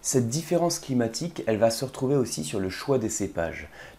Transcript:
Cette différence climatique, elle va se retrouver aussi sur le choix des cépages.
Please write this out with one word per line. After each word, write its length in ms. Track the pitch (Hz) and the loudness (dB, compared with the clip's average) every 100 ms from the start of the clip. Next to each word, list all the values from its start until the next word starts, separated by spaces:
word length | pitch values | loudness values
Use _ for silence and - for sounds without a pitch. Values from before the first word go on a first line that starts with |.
Cette 280 | - 135 117 | 2 2 2
différence 500 | 139 165 170 170 170 | -2 0 2 2 -2
climatique, 640 | - 127 117 113 170 - - | 0 2 2 0 -6 -4 0
elle 100 | 107 | 4
va 140 | 113 | 4
se 120 | 113 | 2
retrouver 320 | 131 - 131 143 | -6 -2 2 2
aussi 280 | 120 - | 2 -2
sur 160 | - 107 | -4 -2
le 100 | 95 | -2
choix 300 | 92 - 135 | -4 0 2
des 100 | 110 | 2
cépages. 600 | - 98 - 82 78 80 - - | -2 -4 -2 -4 -4 -12 -16 -18